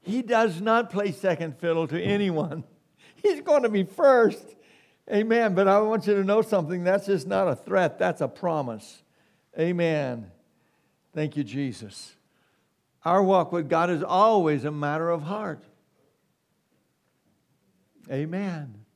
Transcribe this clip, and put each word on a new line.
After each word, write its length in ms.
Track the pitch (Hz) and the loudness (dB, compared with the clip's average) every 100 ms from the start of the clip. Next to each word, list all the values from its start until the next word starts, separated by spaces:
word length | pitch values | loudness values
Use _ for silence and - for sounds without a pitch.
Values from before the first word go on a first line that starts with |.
| - | -4
He 140 | 240 | -6
does 400 | 233 233 226 165 | 0 2 2 0
not 280 | 214 226 240 | 0 0 0
play 220 | 185 202 | -4 -4
second 460 | - 190 160 165 135 | -2 -2 -2 -6 -4
fiddle 260 | 170 165 160 | -2 0 -2
to 120 | 165 | -2
anyone. 600 | 190 202 196 160 147 156 - _ _ | 0 0 0 -2 -4 -8 -12 _ _
<laughs> 240 | _ - _ | _ -20 _
He's 260 | 415 302 | 0 0
gonna 260 | - 294 240 | 2 2 2
be 160 | 208 | 0
first. 720 | 185 - 285 254 226 - - - _ _ _ _ - | -2 2 6 6 4 0 -16 -20 _ _ _ _ -4
Amen. 420 | 208 226 233 220 | -2 2 2 2
But 140 | 180 196 | 2 4
I 140 | 202 | 4
want 260 | 214 220 190 | 2 -2 0
you 80 | 202 | 0
to 80 | |
know 180 | 196 214 | 2 2
something. 440 | 220 202 156 180 175 | 2 -2 -2 -2 0
That's 200 | 196 202 | 0 0
just 220 | 190 135 | -2 0
not 220 | 196 185 | 0 0
a 60 | 131 | -2
threat. 440 | - 190 165 - | -2 0 0 0
That's 220 | 185 165 | -2 -2
a 60 | 135 | -6
promise. 760 | - 180 156 127 110 - - _ _ _ _ _ - | -4 -4 -4 -4 -10 -14 -20 _ _ _ _ _ -4
Amen. 720 | 165 175 170 151 131 120 98 - _ _ _ _ _ _ _ | -2 0 0 0 -4 -8 -12 -20 _ _ _ _ _ _ _
Thank 220 | - 151 147 | -6 -4 -4
you, 80 | |
Jesus. 720 | 117 127 139 101 104 - - _ _ _ _ _ _ _ _ _ | -6 -6 -6 -8 -16 -18 -20 _ _ _ _ _ _ _ _ _
Our 180 | 160 185 | 0 2
walk 300 | 190 190 156 | 4 4 2
with 180 | 175 147 | -4 0
God 200 | 165 175 | 0 2
is 120 | 165 | 0
always 640 | 180 185 220 214 160 147 | 0 4 4 4 2 0
a 80 | 143 | -4
matter 380 | 151 147 156 165 | -4 -4 -2 -2
of 140 | 170 | -4
heart. 400 | 147 208 202 151 - _ _ _ _ _ _ _ _ _ _ _ _ _ _ _ _ _ _ _ _ _ _ _ - | -4 -8 -8 -10 -16 _ _ _ _ _ _ _ _ _ _ _ _ _ _ _ _ _ _ _ _ _ _ _ -8
Amen. 680 | 135 156 180 196 165 139 104 110 | -6 -6 -6 -6 -8 -12 -16 -20